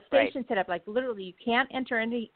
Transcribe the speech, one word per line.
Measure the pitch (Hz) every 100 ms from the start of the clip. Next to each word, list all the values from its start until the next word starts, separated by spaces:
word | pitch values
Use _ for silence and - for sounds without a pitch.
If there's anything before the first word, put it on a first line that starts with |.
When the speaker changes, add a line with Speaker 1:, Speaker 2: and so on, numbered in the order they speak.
| -
Speaker 1:
Right. | 277 -
Speaker 2:
station | 277 226
set | 208
up, | 180
like, | 175 214
literally | 220 254 208
you | 185 -
can't | 233 233 269
enter | 262 247 233
any, | 226 240 220